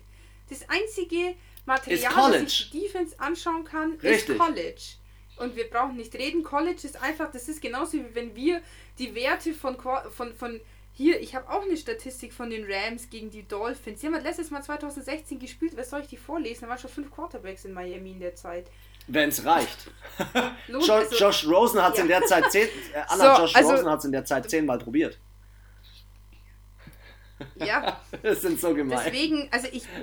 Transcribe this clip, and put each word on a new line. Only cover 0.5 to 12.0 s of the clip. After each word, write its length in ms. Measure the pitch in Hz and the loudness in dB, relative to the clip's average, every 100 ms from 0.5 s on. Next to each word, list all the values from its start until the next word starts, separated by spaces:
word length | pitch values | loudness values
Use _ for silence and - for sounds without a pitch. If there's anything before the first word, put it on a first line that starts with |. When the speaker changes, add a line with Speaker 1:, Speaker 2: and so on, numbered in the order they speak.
| 180 - | -16 -4
Speaker 1:
einzige 680 | 349 440 392 339 339 359 359 - - - | -2 -2 -4 -4 -2 -2 -6 -16 -16 -2
Material, 320 | 262 269 - | -2 0 0
Speaker 2:
Ist 80 | 247 | 2
Speaker 1:
das 80 | |
Speaker 2:
College. 320 | 262 269 165 285 | 6 6 6 2
Speaker 1:
sich 200 | - - | -2 -4
die 80 | 302 | -6
Defense 380 | 403 370 330 - | -6 -4 -6 -4
anschauen 440 | 285 330 339 330 | -6 -4 -4 -4
kann, 300 | 320 311 311 | -4 -4 -4
Speaker 2:
Richtig. 360 | 320 - 440 - | -2 2 2 2
Speaker 1:
ist 80 | 262 | 2
College. 440 | 330 196 165 - - - - - - - | 2 0 -8 -10 -18 -18 -20 -20 -20 -10
Und 180 | 247 233 | -10 -6
wir 140 | 226 | -4
brauchen 260 | 233 269 247 | -2 -2 -4
nicht 180 | 226 | -12
reden, 300 | - 277 330 | -8 -4 -4
College 380 | 311 285 330 349 | -2 -2 -2 -4
ist 180 | 277 - | -10 -6
einfach, 300 | 262 320 311 | -6 -4 -6
das 160 | 254 311 | -8 -12
ist 140 | 302 | -10
genauso 320 | 254 247 330 | -8 -6 -4
wie 200 | 302 240 | -6 -6
wenn 220 | 233 240 220 | -10 -10 -2
wir 260 | 285 349 - - - - | -2 -2 -6 -20 -20 -12
die 160 | 247 220 | -10 -4
Werte 380 | 262 320 330 | -2 -2 -4
von 240 | 311 269 254 | -6 -8 -6
Qua-, 320 | 254 262 214 | -6 -6 -6
von, 220 | - 240 - | -12 -12 -10
von 240 | 240 226 - - - | -12 -12 -16 -20 -20
hier, 260 | - 294 339 | 0 2 2
ich 120 | - 262 | -2 -10
hab 140 | - | -4
auch 140 | 320 | -4
eine 140 | 392 311 | -2 -4
Statistik 560 | - 226 | -4 -10